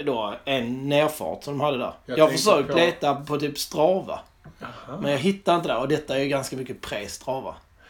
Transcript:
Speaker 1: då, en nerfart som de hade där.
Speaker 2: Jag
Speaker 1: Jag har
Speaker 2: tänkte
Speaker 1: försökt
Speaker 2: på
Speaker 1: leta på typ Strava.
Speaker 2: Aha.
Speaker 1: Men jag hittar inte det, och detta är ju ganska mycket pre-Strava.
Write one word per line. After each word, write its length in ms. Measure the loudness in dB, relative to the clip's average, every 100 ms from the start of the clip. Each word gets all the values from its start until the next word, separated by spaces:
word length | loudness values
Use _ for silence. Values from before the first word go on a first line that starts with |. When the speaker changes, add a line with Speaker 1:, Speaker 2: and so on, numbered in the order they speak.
| -2
Speaker 1:
då, 280 | -2 -2 -6
en 440 | -2 -2 -2 -4 0
nerfart 560 | 2 2 0 -6 -6
som 140 | -6 -2
de 60 |
hade 140 | 0 0
där. 140 | -4 -8 -4
Speaker 2:
Jag 120 | 4
Speaker 1:
Jag 60 |
har 40 | 4
Speaker 2:
tänkte 160 | 6
Speaker 1:
försökt 260 | 4 4 4
Speaker 2:
på 60 | 4
Speaker 1:
leta 380 | 4 2 0
på 240 | 0 -2 -4
typ 200 | -2 -4
Strava. 640 | -4 2 4 2 -2 -8 -12 _ -20 -16
Speaker 2:
Aha. 380 | -16 -14 -12 -6
Speaker 1:
Men 120 | -2
jag 60 | 2
hittar 380 | 2 0 2 2
inte 120 | 2
det, 80 | 0
och 120 | 0
detta 280 | 0 0 -2
är 60 |
ju 60 | 0
ganska 280 | 0 -2 -6
mycket 240 | -8 -10
pre-Strava. 720 | -8 -8 -8 -10 -6 -6 -6 -12 _ _